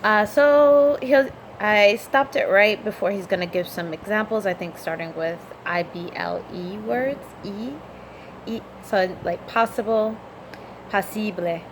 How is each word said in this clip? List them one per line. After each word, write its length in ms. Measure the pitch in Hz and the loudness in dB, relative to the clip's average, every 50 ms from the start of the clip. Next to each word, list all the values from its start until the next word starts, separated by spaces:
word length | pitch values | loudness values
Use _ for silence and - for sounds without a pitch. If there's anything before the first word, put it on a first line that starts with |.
| - | 2
Uh, 220 | 208 214 214 208 | 4 4 4 2
so 720 | 208 - - 285 294 294 285 294 285 285 285 285 285 294 - | 2 2 4 4 6 6 8 8 8 8 6 6 4 2 0
he'll, 280 | - 254 269 277 269 254 - - - - - - | 0 2 4 4 4 2 -2 -14 -18 -20 -12 -6
I 360 | 202 214 214 208 208 202 208 | -2 2 4 6 6 6 6
stopped 400 | 226 - - - 269 277 277 - | 4 -4 0 2 2 2 2 0
it 140 | - - - | -2 0 4
right 340 | 175 196 208 214 214 202 - | 6 6 6 6 4 0 -4
before 280 | 214 202 - - 175 | -8 -6 -2 -2 -2
he's 140 | 202 202 185 | -2 -4 -4
gonna 220 | 175 - 180 180 | -2 -2 -2 -2
give 200 | 175 175 185 175 | -2 -2 -4 -4
some 260 | 175 - - 170 170 156 | -4 -6 -8 -8 -8 -8
examples, 520 | 160 - - 208 214 220 214 220 220 202 | -10 -6 -2 -2 -2 -2 0 -2 -2 -2
I 80 | 196 180 | -2 -4
think 240 | 180 180 175 170 | -4 -6 -12 -12
starting 380 | - - - 165 165 165 165 160 | -10 -8 -8 -6 -6 -8 -8 -8
with 240 | 160 165 165 170 170 - - - - - | -6 -4 -4 -4 -6 -12 -16 -18 -14 -8
I 180 | 160 170 175 175 | -4 -2 -2 -2
B 280 | - - 175 170 180 - | -4 -6 -10 -10 -10 -8
L 300 | - - - 175 175 - - - | -8 -6 -4 -4 -6 -8 -10 -12
E 240 | 180 180 180 190 | -10 -10 -10 -10
words, 480 | 214 214 220 233 247 254 269 285 277 - - - - - | -10 -6 -4 -2 -2 -2 -4 -6 -8 -10 -18 -18 -14 -12
E, 280 | - 202 202 220 247 277 311 - - - - - - - - - - - - - | -12 -10 -10 -10 -10 -10 -12 -16 -18 -18 -18 -18 -20 -20 -20 -20 -20 -20 -18 -10
E, 160 | - 226 226 - - - - - | -10 -10 -10 -10 -12 -18 -18 -10
so 340 | - - 196 185 180 185 - - | -2 0 0 0 0 -2 -6 -6
like 220 | 180 170 - - | -6 -6 -6 -8
possible, 680 | - - 233 226 226 - - 226 208 226 220 214 220 220 220 - - - - - - - - - - - - - - | -4 0 0 0 0 0 -6 -4 -2 0 0 0 -2 -4 -8 -14 -18 -20 -20 -20 -18 -18 -18 -18 -18 -20 -20 -18 -4
posible 720 | - 202 196 196 - 214 214 214 190 175 175 170 170 165 - - | -4 -2 -2 -2 -6 -6 -4 -4 -4 -4 -4 -4 -4 -4 -8 -12